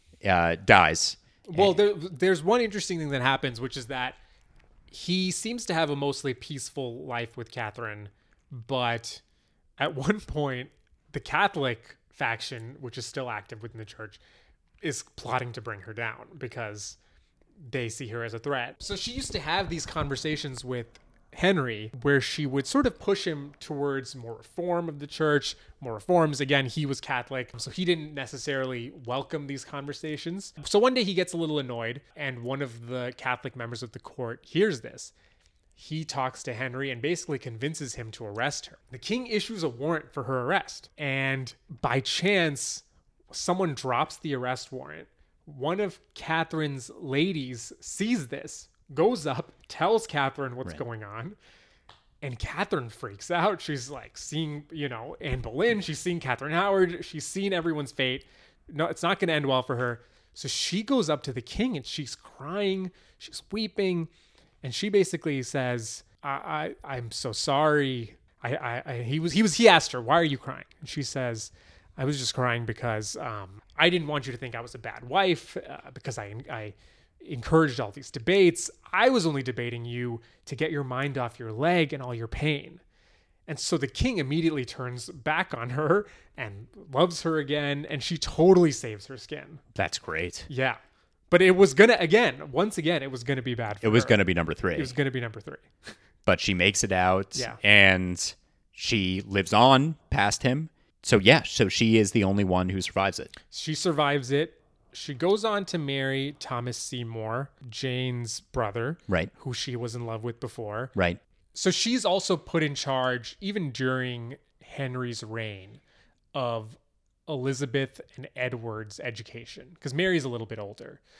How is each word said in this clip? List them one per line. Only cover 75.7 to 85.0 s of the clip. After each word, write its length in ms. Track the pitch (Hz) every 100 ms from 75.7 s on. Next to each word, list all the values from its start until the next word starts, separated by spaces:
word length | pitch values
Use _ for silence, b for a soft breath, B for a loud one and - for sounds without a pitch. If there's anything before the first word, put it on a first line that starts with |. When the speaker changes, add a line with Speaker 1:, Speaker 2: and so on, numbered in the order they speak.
| - -
Speaker 2:
because 240 | - - 117
I, 160 | 104 107 143
I 240 | 120 104 - - _ _ _
encouraged 580 | - 135 - 160 156 120
all 100 | 107
these 200 | 120 131
debates. 600 | 139 117 196 180 170 - - -
I 160 | 185 247
was 180 | 254 165
only 160 | 143
debating 420 | 127 123 120 117
you 360 | 120 120 123 117 - _ -
to 100 | 123
get 140 | 160
your 140 | 147
mind 340 | 135 127 143 131
off 200 | 120 -
your 140 | 113
leg 400 | 110 156 180 151
and 100 | 143
all 120 | 123
your 140 | 117 113
pain." 520 | - 147 147 - - _ _ _ _ _ _ -
And 100 | 156
so 180 | - 160
the 120 | 135
king 300 | - 262 214
immediately 460 | 131 156 165 147
turns 440 | 123 - 123 123